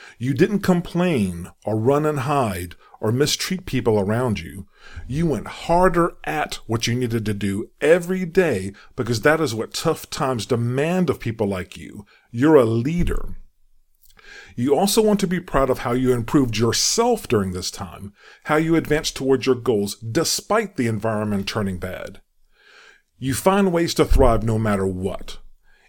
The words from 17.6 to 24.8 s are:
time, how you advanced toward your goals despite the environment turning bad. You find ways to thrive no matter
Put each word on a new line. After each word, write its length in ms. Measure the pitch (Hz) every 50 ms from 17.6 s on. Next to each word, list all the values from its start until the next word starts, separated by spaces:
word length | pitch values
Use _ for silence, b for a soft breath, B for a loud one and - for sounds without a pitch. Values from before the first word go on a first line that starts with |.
| 92 -
time, 420 | - - 98 85 - - 95 104 B B B B B B B
how 120 | - 151
you 200 | 156 165 160 165
advanced 400 | 160 127 - 151 156 160 - -
toward 300 | - 135 131 135 127 -
your 80 | 135 127
goals 420 | 117 113 127 113 101 101 104 -
despite 800 | - 110 113 110 170 160 - - - - - 208 226 220 196 -
the 120 | - 123 113
environment 600 | 110 101 107 113 107 107 107 107 104 98 98 -
turning 300 | - 113 101 98 92 85
bad. 420 | 92 92 90 - - - 98 - _ _ _ _ _ b b b b b b b b b b b b b _
You 160 | - 127 135
find 400 | 127 - - 185 190 202 196 185
ways 220 | 170 170 170 - -
to 100 | - 143
thrive 380 | - - - 135 123 113 104
no 160 | 107 113 110 110
matter 280 | 110 107 101 98